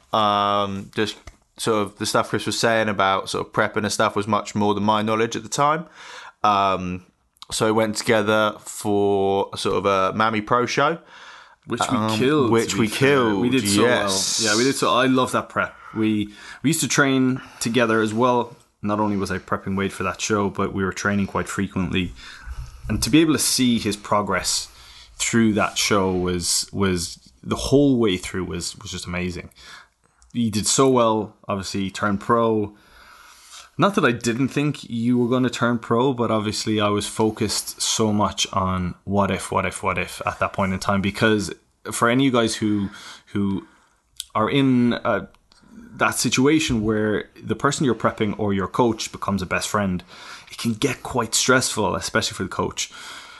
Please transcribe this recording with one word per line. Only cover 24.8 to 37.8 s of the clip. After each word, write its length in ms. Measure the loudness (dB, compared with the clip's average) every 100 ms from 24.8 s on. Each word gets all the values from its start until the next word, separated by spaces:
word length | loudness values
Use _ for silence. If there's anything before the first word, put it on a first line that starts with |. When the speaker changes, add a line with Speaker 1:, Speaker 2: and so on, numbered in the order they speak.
| -20 -20 -18 -8
Speaker 2:
through 380 | -2 2 4
that 220 | 2 0 0
show 360 | 0 2 2
was, 560 | 0 0 -2 -2 -4 -4
was, 460 | -2 0 0 -4 -10 -20 _
the 140 | -6 -6
whole 400 | 2 4 6 4
way 180 | 2 0
through 280 | -4 -6
was, 320 | -6 -6 -8 -12
was 140 | -12
just 140 | -12 -8
amazing. 440 | -6 -6 -8 -14 -18 -20 -20 -20 _ _ _ _
He 180 | -4 -2
did 180 | 0 0
so 200 | 4 4
well, 460 | 6 4 2 -2 -8 -8
obviously, 320 | -6 -6 -4
he 100 | -6
turned 300 | -4 -2 -2
pro. 560 | 0 2 2 0 -2 -8 _ -20 -20 -20 -20 -20 -20 -20 -10 0
Not 160 | 0 4
that 80 | 2
I 60 |
didn't 360 | 2 0 0 0
think 400 | 0 -2 -2 -6
you 300 | -2 2 2
were 100 | 4
gonna 220 | 2 0
turn 280 | 2 0 0
pro, 360 | 0 2 2
but 160 | 2 0
obviously 500 | 0 0 -2 -2 0
I 80 | 2
was 180 | 0 -2
focused 760 | 0 0 0 -2 -2 -6 -6